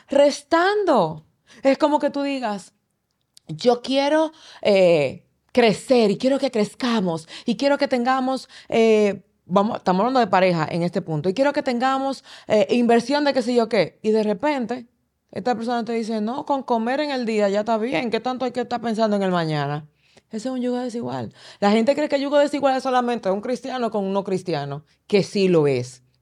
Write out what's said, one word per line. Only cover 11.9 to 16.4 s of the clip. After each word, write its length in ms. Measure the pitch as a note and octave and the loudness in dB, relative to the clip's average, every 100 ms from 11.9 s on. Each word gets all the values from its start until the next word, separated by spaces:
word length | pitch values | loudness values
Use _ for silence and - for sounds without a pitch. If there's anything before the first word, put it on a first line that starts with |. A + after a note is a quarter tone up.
| C4+ C4+ C4 - - - | -2 -4 -6 -12 -18 -2
eh, 180 | G#3+ G3 | 0 2
inversión 540 | A#3+ A#3 A#3 A#3 C#4+ | 2 4 2 2 0
de 80 | D4 | 2
qué 80 | C4 | 0
sé 140 | A3+ | 0
yo 160 | A#3+ A3+ | 0 2
qué." 280 | A3+ D#3 - | 2 0 -2
Y 80 | G#3+ | 0
de 120 | A3 | 0
repente, 640 | G#3+ G#3 D4 C#4+ A#3 B3 A#3 _ _ _ _ | 0 -2 -2 -2 -4 -8 -12 _ _ _ _
esta 220 | A3 A3 | -8 -4
persona 300 | A#3 A3+ A#3+ A#3 | -4 -2 -4 -4
te 80 | |
dice, 260 | A#3 A3 A3 | -4 -4 -4
"No, 240 | G#3 C#4 | -4 -6